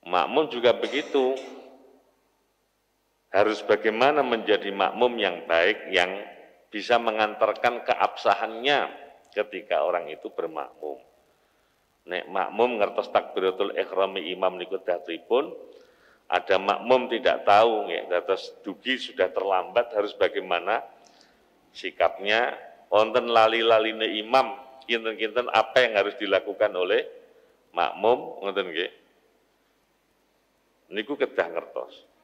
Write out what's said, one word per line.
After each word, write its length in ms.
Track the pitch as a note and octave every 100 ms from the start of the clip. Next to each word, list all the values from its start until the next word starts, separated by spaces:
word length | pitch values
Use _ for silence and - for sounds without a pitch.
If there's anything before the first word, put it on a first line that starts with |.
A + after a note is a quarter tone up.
Makmum 480 | - F2+ D2+ B2+ D#3
juga 240 | B2 A#2+
begitu. 640 | A2+ A2+ B2 D3+ C#3+ B2+ C3 - - - - - _ _ _ _ _ _ _ _ _ _ _ _ _ _
Harus 320 | F#2+ G#2+ G#2+
bagaimana 640 | - G#2+ A2 A2 C3 D3+ C3
menjadi 480 | A#2 G#2 G#2 G2+
makmum 400 | G2 F#2+ - B2 A#2+
yang 240 | G2+ F2 -
baik, 480 | E2 F2 G#2+ -
yang 160 | F#2+ F2+ F#2+ G#2 - - _ _
bisa 240 | G#2+ G2 A#2+
mengantarkan 880 | A#2 A2 G#2+ G#2 G#2+ G#2 B2 A#2+ -
keabsahannya 1040 | - - - A#2 G2 A2 A2+ B2+ C#3+ F#2+ - - - _
ketika 560 | - G#2+ F#2+ - E2+ D#2
orang 240 | F2 D2
itu 160 | D#2 -
bermakmum. 640 | - E2 D#2+ C#2 - D#2 C#2 C2 _ _ _ _ _ _ _ _ _ -
Nek 240 | F2 -
makmum 480 | F#2+ F2+ G2+ B2 A#2
ngertos 320 | G2+ - G2+
takbiratul 640 | G#2+ - - F#2+ F#2 G2+
ihrami 560 | - F#2+ F#2 F#2+ F#2+ E2
imam 240 | F2+ F#2+
niku 240 | F2+ F2+ F#2+
datripun, 720 | - F2 - E2 - A#2 D#3 - - - - _ _ _ _
ada 240 | F2+ -
makmum 560 | F#2+ G2 G2+ A2 B2+ A#2
tidak 320 | A2+ F2+ -
tahu, 480 | - G#2 A#2 A2 G2+
nggih, 160 | E2 G#1+
dados 480 | F2 F2 A2+ - -
dugi 320 | - F#2+ B2
sudah 320 | B2+ - - F#2
terlambat, 560 | G2+ F#2+ F#2+ F2 F#2+ A#2
harus 240 | G#2+ G#2
bagaimana 720 | - F#2 G2 F#2 F2 F2 A2+ - - - _ _ _ _ _ _
sikapnya, 800 | - F#2+ - E2 - G2 A2 B2+ - - - _
wonten 400 | G2+ A2 A#2+ A#2+
lali-laline 960 | A#2 A2+ A2+ A2+ A2 A2 A2 A2 G#2
imam, 320 | G#2+ C3 B2+ - - - -
kinten-kinten 640 | A#2 A2+ G#2+ A2 A2+ B2
apa 320 | G#2+ A2 -
yang 160 | B2 G#2+
harus 160 | G2+
dilakukan 560 | - G2+ F#2+ G2 G2 G#2+ F#2
oleh 240 | F2+ A2 - - - _ _ _ _
makmum, 640 | E2+ E2+ E2+ G#2+ B2+ D3+ - G2
ngoten 240 | F#2+ F#2
nggih. 220 | D#2+ F2+ - _ _ _ _ _ _ _ _ _ _ _ _ _ _ _ _ _ _ _
Niku 240 | F#2+ A2 C#3+
kedah 320 | B2 - E2+
ngertos. 560 | E2+ - - B1+ - _ _